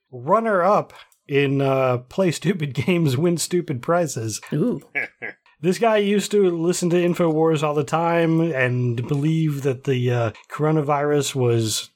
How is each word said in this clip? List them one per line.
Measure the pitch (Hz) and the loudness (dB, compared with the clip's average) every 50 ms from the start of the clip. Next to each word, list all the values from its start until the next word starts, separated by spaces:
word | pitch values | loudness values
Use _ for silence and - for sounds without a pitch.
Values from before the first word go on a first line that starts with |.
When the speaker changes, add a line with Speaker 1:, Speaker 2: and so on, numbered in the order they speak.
| _ _ | _ _
Speaker 1:
runner-up | 131 123 120 151 196 226 226 226 202 180 170 196 208 170 - - - - - _ _ _ _ | -16 -8 -2 0 0 0 2 0 0 2 2 2 2 2 0 -4 -10 -20 -20 _ _ _ _
in, | - 143 143 143 135 139 135 | -2 0 2 2 2 2 2
uh, | 139 135 135 135 131 127 127 123 127 - | 2 2 2 2 2 2 0 -2 -4 -6
Play | - 190 190 175 | -2 0 0 0
Stupid | - - - 165 214 156 151 143 120 | 0 -2 -2 -2 -2 -2 -4 -6 -6
<laughs> | 143 - | -4 -2
Games, | 190 180 170 165 139 123 | 0 2 2 2 0 0
Win | 135 170 175 170 151 | 0 0 0 0 -2
Stupid | - - 180 175 - - 147 120 | -2 -2 -2 -2 -2 -4 -6 -6
Prizes. | - - 170 180 175 135 - 120 110 110 104 - - - | -2 0 0 0 0 -2 -4 -6 -6 -6 -8 -8 -8 -6
Speaker 2:
Ooh. | - 147 202 247 - - - - - | -4 -2 -2 -2 -2 -4 -8 -10 -8
<laughs> | 139 113 - _ - 120 104 - _ _ _ _ _ 143 | -8 -8 -8 _ -12 -14 -14 -14 _ _ _ _ _ -2
Speaker 1:
This | 180 185 170 | -2 0 2
guy | 226 226 214 208 | 2 2 2 2
used | 208 196 208 202 196 - | 2 2 2 0 0 0
to | 208 208 196 180 | 2 2 4 2
listen | 170 165 165 180 170 - 180 170 | 2 0 0 -2 0 0 0 0
to | 170 | 2
InfoWars | 180 175 175 175 - 175 165 151 156 160 165 160 143 | 2 2 2 2 2 2 2 2 2 2 2 2 2
all | 156 147 | 0 0
the | 147 151 139 | 0 -2 -2
time | - 160 160 170 170 170 170 165 160 160 165 | 0 0 0 0 2 2 2 2 2 2 2
and | 165 170 147 131 127 123 123 123 123 123 117 120 120 | 0 0 0 0 0 0 0 0 -2 -2 -2 -4 -4
believe | - 147 139 143 160 160 160 160 151 143 139 | -2 -2 -2 0 0 0 0 0 0 -2 -2
that | 127 139 127 127 - | -2 -4 -4 -2 -2
the, | 143 131 123 123 123 | -2 -2 0 0 0
uh, | 120 120 117 110 - - - - | 0 0 -2 -2 -4 -8 -14 -12
coronavirus | - - 147 156 156 156 143 143 147 139 147 147 147 147 131 - - | -6 -2 0 0 0 0 0 0 -2 0 0 0 0 0 0 -2 -2
was | 131 123 120 117 113 113 110 110 - - - _ | 0 2 2 2 2 0 0 -2 -6 -8 -10 _